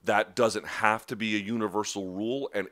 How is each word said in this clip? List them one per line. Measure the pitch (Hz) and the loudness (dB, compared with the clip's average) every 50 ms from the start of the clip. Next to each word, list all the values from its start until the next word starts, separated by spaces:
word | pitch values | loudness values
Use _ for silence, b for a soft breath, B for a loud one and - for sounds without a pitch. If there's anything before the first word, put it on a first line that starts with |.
that | - 113 104 104 110 - - | -2 2 2 2 2 2 2
doesn't | 123 117 113 95 107 - | 2 2 2 2 -2 -6
have | - - - 110 107 110 110 - | -6 -4 2 4 4 4 2 -2
to | - 127 | -8 -6
be | 101 113 110 104 | -4 -2 0 0
a | 104 | 0
universal | 98 101 117 113 110 101 87 107 104 - - 101 95 92 | -2 -2 -2 -2 -2 0 0 0 -2 -2 -4 -6 -6 -6
rule | 90 98 107 117 127 139 135 - | -4 -4 -2 -2 -2 -2 -4 -4
and | - 101 92 92 | -4 -4 -4 -4